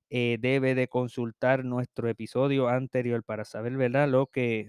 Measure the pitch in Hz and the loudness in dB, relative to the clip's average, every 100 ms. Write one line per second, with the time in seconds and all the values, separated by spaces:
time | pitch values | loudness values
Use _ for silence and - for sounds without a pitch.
0 | - 127 120 117 127 135 131 131 127 127 | -6 -2 0 0 0 2 2 2 0 -2
1 | 123 - 117 - 127 131 127 123 123 - | -2 -4 -6 -2 0 2 0 -4 -4 -4
2 | 117 113 110 127 139 135 120 127 135 127 | -4 -4 -4 0 2 2 2 0 -2 -2
3 | 120 117 - 107 104 110 117 135 123 139 | 0 -2 -4 -8 -8 -6 -4 0 2 2
4 | 147 131 135 135 120 110 | 4 2 2 0 0 -2